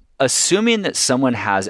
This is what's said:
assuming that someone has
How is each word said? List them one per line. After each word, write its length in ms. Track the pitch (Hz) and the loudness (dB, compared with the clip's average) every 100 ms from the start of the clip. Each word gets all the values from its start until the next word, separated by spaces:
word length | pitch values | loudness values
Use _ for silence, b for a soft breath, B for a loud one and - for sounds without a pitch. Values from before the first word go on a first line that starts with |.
| _ - | _ -2
assuming 640 | 135 - - 190 226 226 | 0 0 0 2 2 0
that 120 | 185 - | -2 -4
someone 380 | - 127 135 | 0 0 0
has 340 | 113 107 98 98 | 0 -2 -2 -2